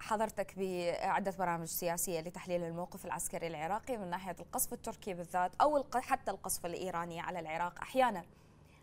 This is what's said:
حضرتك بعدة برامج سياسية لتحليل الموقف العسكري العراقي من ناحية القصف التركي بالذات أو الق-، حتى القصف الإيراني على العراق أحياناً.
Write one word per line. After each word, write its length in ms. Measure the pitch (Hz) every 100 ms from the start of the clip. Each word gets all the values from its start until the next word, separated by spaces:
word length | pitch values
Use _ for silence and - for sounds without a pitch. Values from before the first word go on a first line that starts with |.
حضرتك 580 | - 214 214 - 196 185
بعدة 760 | 190 180 175 160 - 175 196 180
برامج 280 | 175 170 160
سياسية 540 | - 175 170 - 165
لتحليل 420 | 165 175 185 175
الموقف 440 | 165 165 180 190 180
العسكري 400 | 165 - 175 170
العراقي 500 | 156 160 202 - 233
من 140 | 180
ناحية 260 | 180 185 170
القصف 320 | 170 262 -
التركي 420 | 240 - - 214
بالذات 380 | 175 170 180 180 -
أو 160 | 285 294
الق-، 220 | 262 240
حتى 320 | - 269 -
القصف 360 | - 190 - 175
الإيراني 540 | 170 185 170 170 165
على 200 | 160 180
العراق 380 | 160 160 175 -
أحياناً. 440 | - 262 247 190 - - - - - -